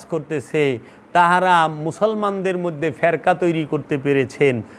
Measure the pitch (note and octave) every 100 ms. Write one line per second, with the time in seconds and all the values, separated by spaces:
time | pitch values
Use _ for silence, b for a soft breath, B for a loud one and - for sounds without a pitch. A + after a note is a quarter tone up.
0 | - E3 C#3 D#3 A#2 D#3 C#3+ A#2+ B B
1 | - F3 F3 F3+ F#3 F3 D#3+ D3+ D#3 D3+
2 | G#3+ G#3+ G#3 G3 F#3 F3+ F3 D3+ D#3+ B2+
3 | E3+ D#3+ F3 F3 F3+ D#3+ D#3 D3+ C3 D3
4 | C#3 C#3 B2 - C#3+ A#2+ G#2